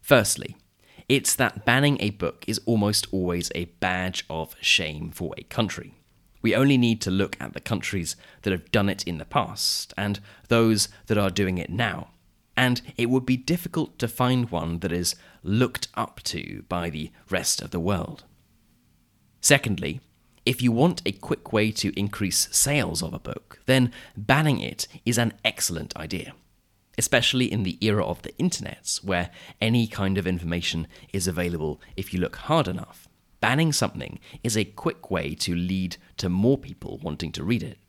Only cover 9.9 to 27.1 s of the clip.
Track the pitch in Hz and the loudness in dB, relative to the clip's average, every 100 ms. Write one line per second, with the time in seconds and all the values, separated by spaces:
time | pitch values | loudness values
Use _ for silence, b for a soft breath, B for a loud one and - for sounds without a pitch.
9.9 | - 101 101 B B - 120 113 107 - | -6 -4 -4 B B 0 4 6 4 0
10.9 | B - 107 98 92 95 90 - 101 117 | B -2 0 2 2 0 0 -4 -2 -2
11.9 | 87 - _ _ _ _ - 127 120 B | -4 -10 _ _ _ _ 0 2 2 B
12.9 | B 120 131 127 127 127 175 - - 151 | B 2 2 2 0 0 -2 -2 -4 -4
13.9 | _ 117 - 123 127 120 85 82 85 87 | _ -6 0 2 2 0 -2 -2 -2 -2
14.9 | 85 85 - B B - 107 127 - - | 0 -2 -4 B B 0 2 2 0 -8
15.9 | - 113 - - 85 - - - 90 85 | -6 -6 -6 -8 -8 -8 -12 -6 -4 -4
16.9 | 76 80 b b 92 76 - 80 87 85 | -6 -8 b b -4 -2 -4 -4 -4 0
17.9 | 98 - - - _ _ _ _ _ _ | -2 -4 -10 -18 _ _ _ _ _ _
18.9 | _ _ _ _ _ - 139 - 98 73 | _ _ _ _ _ 4 4 4 -4 -4
19.9 | 135 _ _ _ _ - 123 123 117 160 | -6 _ _ _ _ -2 2 2 4 4
20.9 | 190 - 101 - - - 110 110 107 98 | 2 -6 -6 -6 -6 0 2 2 0 -2
21.9 | - 101 - 98 - - - 135 147 87 | -2 -4 -2 -2 0 0 0 2 2 0
22.9 | 82 165 - - - _ - - 131 123 | -2 -6 -6 -10 -10 _ -12 2 4 4
23.9 | B B - 104 135 156 120 - - - | B B -10 2 4 4 2 -2 -8 -10
24.9 | B - 120 117 - 110 - - 82 - | B -2 0 0 0 -4 -2 -4 -4 -8
25.9 | - 78 90 76 - _ _ _ _ _ | -10 -8 -8 -8 -16 _ _ _ _ _
26.9 | - - | -4 2